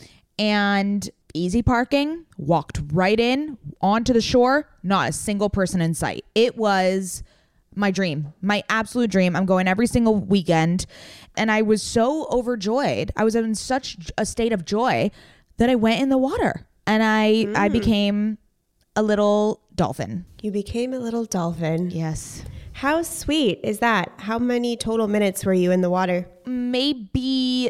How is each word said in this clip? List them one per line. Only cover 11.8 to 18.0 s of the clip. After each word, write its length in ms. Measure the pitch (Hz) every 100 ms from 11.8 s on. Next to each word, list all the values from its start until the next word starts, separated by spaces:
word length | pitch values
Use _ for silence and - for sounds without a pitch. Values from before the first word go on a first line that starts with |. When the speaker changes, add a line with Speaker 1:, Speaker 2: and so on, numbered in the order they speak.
Speaker 1:
so 420 | - 233 240 311 -
overjoyed. 800 | 247 240 240 190 254 233 107 208 -
I 60 |
was 120 | 220 226
in 180 | 226 214
such 560 | - 262 - - 160 -
a 80 | 214
state 260 | - 226
of 120 | 208 156
joy 460 | 208 254 120 190 - - - _ -
that 120 | 233
I 60 | 254
went 260 | 220 226
in 60 | 269
the 80 | 262
water 480 | 262 466 - - - _ -
and 160 | 214
I, 420 | 220 214 214 220 208 208
I 120 | 202
Speaker 2:
Mm. 20 |
Speaker 1:
became 640 | 220 214 208